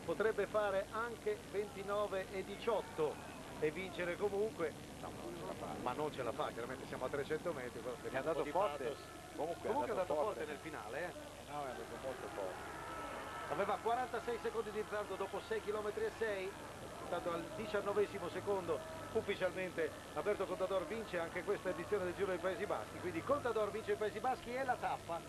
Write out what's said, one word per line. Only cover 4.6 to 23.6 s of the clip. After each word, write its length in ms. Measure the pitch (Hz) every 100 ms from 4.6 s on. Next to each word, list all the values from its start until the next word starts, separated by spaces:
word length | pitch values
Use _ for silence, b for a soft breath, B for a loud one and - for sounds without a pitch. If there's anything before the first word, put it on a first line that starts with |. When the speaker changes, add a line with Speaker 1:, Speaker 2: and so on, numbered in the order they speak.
| 156 - - -
Speaker 2:
No, 100 | - -
non 120 | -
ce 120 | - -
la 60 |
fa. 120 | - 95 71
Speaker 1:
Ma 100 | 123
non 200 | 123 151
ce 100 | 131
la 100 | 117
fa, 180 | 113 131
chiaramente 340 | 104 120 127 -
siamo 200 | 131 127
a 20 |
trecento 440 | 143 139 156 175
metri, 280 | 147 123 104
però 140 | 117
Speaker 2:
È 80 | 113
Speaker 1:
vediamo 260 | 113 131 143
Speaker 2:
andato 160 | 165
Speaker 1:
un 60 | 147
po' 80 | 160
di 60 | 202
Speaker 2:
forte, 180 | 147
Speaker 1:
pathos. 140 | 127 127 - - - -
Speaker 2:
comunque 320 | 156 170 -
è 40 |
Speaker 1:
Comunque 160 | 247 262
è 20 |
Speaker 2:
andato 220 | 196 -
Speaker 1:
andato 20 |
Speaker 2:
forte. 260 | 151 214 -
Speaker 1:
forte 120 | 151
nel 80 | 147
finale, 380 | 160 143 107 135
eh. 60 | 175
Speaker 2:
Eh 420 | 143 - - -
no, 140 | 147
è 60 | 139
andato 260 | 117 110 113
molto 240 | 131 127 110
forte. 420 | 101 95 90 - - - - - - - - -
Speaker 1:
Aveva 280 | 147 196 202
quarantasei 580 | 220 240 254 220 - 233
secondi 280 | 226 214 214
di 100 | 214
ritardo 340 | 208 208 196
dopo 260 | 185 190 202 -
sei 140 | 220
chilometri 420 | 190 214 208 208
e 60 | 214 -
sei, 320 | 226 196 190 - - - - -
intanto 280 | - 175 170
al 100 | 165 165 -
diciannovesimo 720 | 214 202 196 202 202 196 175
secondo 500 | 185 208 196 170 143 - - -
ufficialmente 800 | 220 208 190 185 175 185 170 151 - -
Alberto 320 | 151 170 196
Contador 420 | 185 180 185 190 170
vince 320 | 226 208 175
anche 240 | 165 180
questa 280 | 185 196 185
edizione 340 | 165 175 208
del 100 | 180
Giro 140 | 175 190
dei 100 | 180
Paesi 280 | 185 180 190
Baschi, 320 | 139 107 -
quindi 240 | 180 165
Contador 480 | - 285 247 220